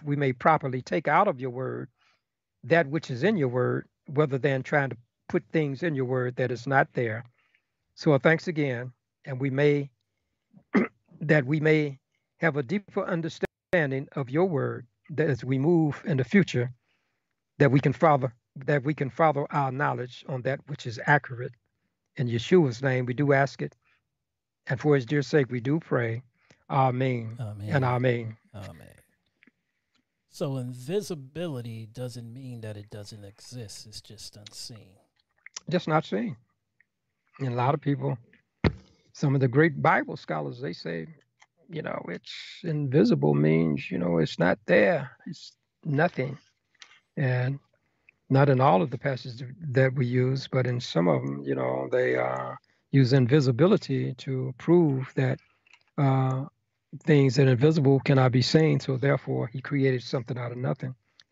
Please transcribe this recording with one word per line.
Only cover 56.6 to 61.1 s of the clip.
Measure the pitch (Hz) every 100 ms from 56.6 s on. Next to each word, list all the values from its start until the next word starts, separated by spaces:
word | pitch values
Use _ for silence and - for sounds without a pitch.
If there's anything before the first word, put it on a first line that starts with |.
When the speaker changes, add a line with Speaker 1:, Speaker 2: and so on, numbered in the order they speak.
| _ _ _ 143
Speaker 1:
things | - 147 135 120
that | 135
are |
invisible | 120 156 160 139 135
cannot | - 135 127
be | 127
seen. | - 160 156 139
So | - 127
therefore, | 139 139 - 131 131
he | 135
created | - 143 135 127
something | - 139 110 123
out | 120
of | 123
nothing. | 127 131 131 - _